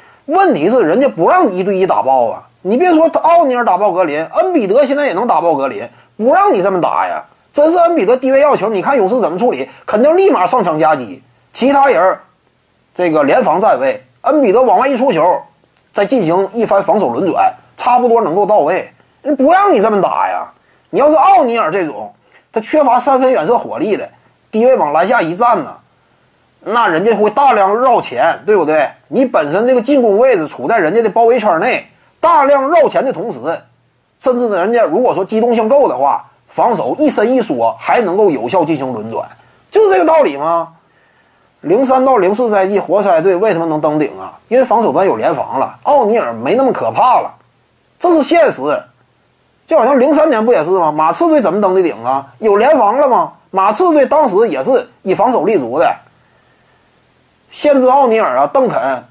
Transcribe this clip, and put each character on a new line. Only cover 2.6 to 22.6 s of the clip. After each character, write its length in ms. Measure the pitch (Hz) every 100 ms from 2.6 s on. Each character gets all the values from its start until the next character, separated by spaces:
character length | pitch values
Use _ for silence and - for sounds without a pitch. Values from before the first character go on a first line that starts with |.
你 160 | - 240
别 120 | 359
说 120 | 320 320 -
奥 220 | 320 339
尼 100 | 302
尔 120 | 247 226
打 120 | 180
爆 140 | 208
格 140 | 175 175
林， 180 | 147
恩 300 | 160 - 370
比 120 | 349 196
德 200 | 226 277
现 100 | 277
在 120 | 285
也 60 |
能 140 | 175 240
打 140 | 170
爆 140 | 170 151
格 120 | 135
林， 180 | 120 120 - _ -
不 180 | 226
让 200 | 339 403
你 100 | 240
这 80 | 185
么 80 | 185
打 260 | 139 - 92
呀！ 160 | 78 - _ _
真 180 | - 302
是 80 | 349
恩 180 | 339 339
比 80 |
德 140 | 196 254
低 140 | 262
位 100 | 269
要 140 | 294 233
球， 120 | 196
你 120 | 208
看 160 | 180 277
勇 100 | 190
士 120 | 247
怎 120 | 175
么 60 | 175
处 140 | 247
理？ 180 | 190 - - -
肯 160 | 214
定 160 | 277 339
立 140 | 381
马 160 | 240 180
上 160 | 254
抢 160 | 180 156
夹 160 | 160 151
击。 260 | 117 87 _ _ _
其 200 | - 247
他 160 | 285 277
人 140 | 185
儿 200 | 185 302 - _ _ _ _ _ _ -
这 160 | 180
个 120 | 156
联 200 | 139 202
防 160 | 226 170
站 200 | 208 139
位， 220 | 131 113 - _
恩 200 | 240 294
比 100 | 254
德 120 | 208
往 160 | 254 190
外 80 | 262
一 100 | 254
出 160 | 269
球， 260 | 170 165 - - _ _ _ _
再 120 | -
进 220 | 202 262 165
行 240 | 175 196
一 140 | 233 214
番 180 | 202
防 160 | 196 214
守 100 | 156
轮 200 | 117 180
转， 240 | - 190 - _ -
差 220 | - 247
不 80 | 240
多 140 | 233
能 120 | 196
够 100 | 170
到 160 | 196 208
位。 280 | 147 180 117 _ _ _
人 140 | 262 285
不 160 | 262
让 200 | 370 403
你 80 | 285
这 120 | 214
么 100 | 208
打 260 | 165 - -
呀！ 240 | 180 - _ _ _ _
你 100 | 170
要 120 | 285
是 40 | 311
奥 280 | 359 392
尼 120 | 262 233
尔 140 | 180
这 160 | 196 160
种， 260 | 107 104 - _ _ _
他 80 |
缺 240 | -